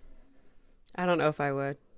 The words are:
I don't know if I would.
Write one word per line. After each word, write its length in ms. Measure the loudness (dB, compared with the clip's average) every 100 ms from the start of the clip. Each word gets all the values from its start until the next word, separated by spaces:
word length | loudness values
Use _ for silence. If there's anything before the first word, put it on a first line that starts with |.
| -18 -18 -20 -20 -20 -20 -20 -20 -14
I 120 | -2 2
don't 120 | 4
know 100 | 2
if 120 | 2
I 120 | 0
would. 240 | 0 -2 -4 -12